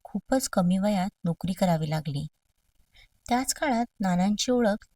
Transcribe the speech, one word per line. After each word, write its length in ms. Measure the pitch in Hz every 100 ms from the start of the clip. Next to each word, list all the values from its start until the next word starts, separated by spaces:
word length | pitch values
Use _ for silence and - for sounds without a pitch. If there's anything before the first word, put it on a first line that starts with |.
खूपच 460 | - 202 - 262 -
कमी 280 | - 175 190
वयात 320 | 208 202 185 -
नोकरी 300 | 170 165 175
करावी 360 | 190 185 160 156
लागली. 380 | 156 151 143 156 _ _ _ _ _ _ _ _ _ -
त्याच 240 | 247 262
काळात 320 | - 311 233 240 -
नानांची 520 | 190 180 190 208 -
ओळख 340 | 247 220 208 -